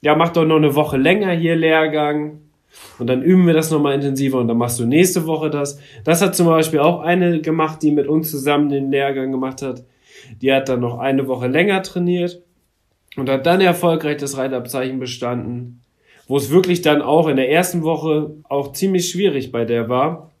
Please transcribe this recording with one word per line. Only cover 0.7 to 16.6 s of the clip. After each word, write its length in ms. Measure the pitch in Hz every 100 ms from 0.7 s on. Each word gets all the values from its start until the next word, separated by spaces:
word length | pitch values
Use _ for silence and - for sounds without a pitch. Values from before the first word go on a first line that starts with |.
Woche 240 | 135 147 139
länger 340 | 139 196 196
hier 240 | 170 165 165
Lehrgang 840 | 160 160 156 151 147 151 151 151 _ _ _ - - -
und 80 | 123
dann 160 | 127
üben 240 | 147 185 175
wir 60 |
das 180 | 165 160
nochmal 240 | 156 143
intensiver 440 | 139 139 135 135 131
und 100 | 117
dann 80 | 117
machst 240 | 120 -
du 60 | 117
nächste 400 | 147 180 180 160
Woche 240 | 156 156
das.“ 280 | 143 143 - - -
Das 180 | - 170
hat 120 | 190
zum 120 | 185 170
Beispiel 320 | 160 160 160
auch 220 | 151 175
eine 420 | 151 180 175 165
gemacht, 400 | 156 160 160 160
die 80 | 151
mit 160 | 147 139
uns 220 | 156 160
zusammen 400 | 143 135 147 147
den 200 | 143 135
Lehrgang 400 | 139 139 135 131
gemacht 300 | 131 131 131
hat. 240 | 135 123 - _ _ - - 110
Die 100 | 127
hat 200 | 135 135
dann 100 | 127
noch 180 | 120 120
eine 300 | 135 135 135
Woche 200 | 123 127
länger 340 | 139 196 190
trainiert 580 | - 180 175 180 175 175 _ _ _ _ _ _ _ -
und 120 | 131
hat 160 | 135
dann 160 | 135 180
erfolgreich 560 | 185 170 175 165 156 147
das 220 | 139 135
Reitabzeichen 600 | 131 131 123 135 131 131
bestanden, 840 | 127 - 123 120 - 120 123 - _ _ _ _ _
wo 120 | 139
es 120 | 113
wirklich 300 | 165